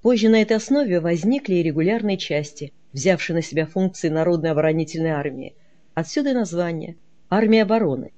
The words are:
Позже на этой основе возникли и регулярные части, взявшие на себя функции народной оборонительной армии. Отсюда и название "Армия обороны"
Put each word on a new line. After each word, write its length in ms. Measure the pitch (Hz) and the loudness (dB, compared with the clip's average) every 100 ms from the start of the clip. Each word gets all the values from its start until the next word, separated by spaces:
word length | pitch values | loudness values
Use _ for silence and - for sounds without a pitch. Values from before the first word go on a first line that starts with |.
Позже 260 | 240 240 220 | 2 4 4
на 140 | 220 | 4
этой 140 | 214 220 | 4 0
основе 420 | - 285 262 175 | 2 0 2 0
возникли 560 | 165 170 190 277 - | 0 0 0 0 0
и 80 | 180 | 0
регулярные 540 | 160 151 170 226 208 190 | 0 0 0 0 -2 -4
части, 540 | - 147 147 - 147 - - | -2 -4 -4 -12 -16 -16 -16
взявшие 420 | 139 180 175 - | -2 0 0 0
на 60 | 165 | -4
себя 240 | 156 147 | -2 -4
функции 440 | 156 190 185 185 165 | -2 -2 -2 -2 -2
народной 420 | 156 160 170 160 | 0 2 2 0
оборонительной 600 | 151 160 160 156 160 160 | 2 2 0 -2 -2 -2
армии. 440 | 151 143 135 - - - - - | -2 -4 -8 -14 -18 -20 -20 -10
Отсюда 380 | - 160 - 285 | -8 -4 -2 0
и 20 | |
название 640 | 254 190 170 170 165 165 170 - - - | 0 -2 -2 -4 -4 -8 -14 -20 -20 -2
"Армия 340 | 196 220 220 | 0 4 4
обороны" 480 | 208 220 180 131 - | 4 2 0 -2 -8